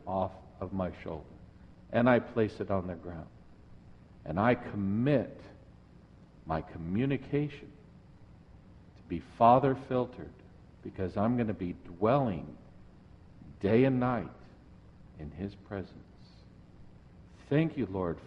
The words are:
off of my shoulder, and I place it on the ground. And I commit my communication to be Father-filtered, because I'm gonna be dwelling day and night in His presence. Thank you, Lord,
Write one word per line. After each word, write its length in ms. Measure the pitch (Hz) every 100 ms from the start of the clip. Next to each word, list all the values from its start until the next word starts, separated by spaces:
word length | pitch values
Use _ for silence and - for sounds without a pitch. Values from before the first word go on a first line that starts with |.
| -
off 280 | 95 92 - - -
of 100 | 92
my 200 | 95 90 -
shoulder, 240 | - 80 - - - - - - -
and 160 | 117 123
I 120 | 120
place 400 | - - 107 -
it 100 | 98
on 160 | 98 90
the 80 |
ground. 340 | 85 85 82 76 - - - - - - - - - -
And 140 | 80
I 140 | 113
commit 880 | 123 - 104 98 104 127 139 98 - - - - - - - - - - - -
my 160 | 80
communication 1120 | 76 - 82 98 135 135 - 143 147 - - - - - - - - - - - - - - -
to 60 | -
be 120 | 85 - -
Father-filtered, 960 | 117 127 135 131 - 127 123 - - - - - - -
because 340 | - - 92 98
I'm 180 | 107 123
gonna 200 | 110 92
be 200 | 90 82 - 85
dwelling 580 | 104 139 127 85 73 - - - - - - - - - - -
day 240 | 98 113 135
and 140 | 127
night 300 | 123 120 85 - - - - - - - - -
in 120 | 76
His 240 | 78 98 104
presence. 380 | - 98 90 - - - - - - - - - - - - - - - -
Thank 280 | 143 160 143
you, 100 | 101
Lord, 300 | 95 90 82